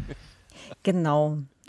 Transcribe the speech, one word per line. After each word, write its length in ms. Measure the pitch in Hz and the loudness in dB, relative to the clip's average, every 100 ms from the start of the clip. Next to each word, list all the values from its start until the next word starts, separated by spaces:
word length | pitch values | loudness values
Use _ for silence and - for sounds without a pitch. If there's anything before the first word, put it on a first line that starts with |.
| - - - - _ - - - | 6 -8 -18 -20 _ -20 -20 -4
Genau. 540 | - 185 165 147 151 151 139 _ | 0 2 2 4 2 0 -6 _